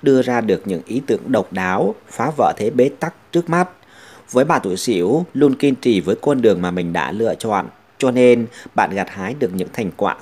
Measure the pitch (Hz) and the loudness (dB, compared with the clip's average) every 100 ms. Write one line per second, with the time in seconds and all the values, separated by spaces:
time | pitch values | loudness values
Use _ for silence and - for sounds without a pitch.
0 | 143 131 127 120 110 92 101 90 - 117 | 4 2 2 -2 0 -2 -2 -8 -6 -8
1 | - 107 - 117 92 92 92 95 185 214 | -2 -4 0 -2 -2 -4 -2 0 -2 -4
2 | - - 123 147 95 - - 123 131 - | -14 -6 -4 0 0 0 -2 2 0 0
3 | 165 - _ 170 170 170 180 - _ - | -10 -10 _ -4 0 0 -2 -6 _ -20
4 | - - - 123 143 147 101 92 - 101 | -20 -20 -2 0 2 2 0 -4 -2 0
5 | 90 143 180 262 147 131 143 131 123 104 | 2 0 -2 2 2 4 0 0 2 2
6 | 85 107 - 139 113 90 90 87 85 85 | 0 -2 0 2 2 2 -2 -4 -4 -4
7 | 65 98 113 - 113 101 - - _ _ | -4 -2 -2 -2 -2 -4 -4 -14 _ _
8 | 131 123 123 120 113 - - - 92 98 | 0 6 6 6 2 -10 -6 -2 -2 -2
9 | 87 98 95 143 90 92 92 - 101 - | -6 -8 -10 -4 -4 -4 -6 -6 -8 -4
10 | 98 - | -4 -4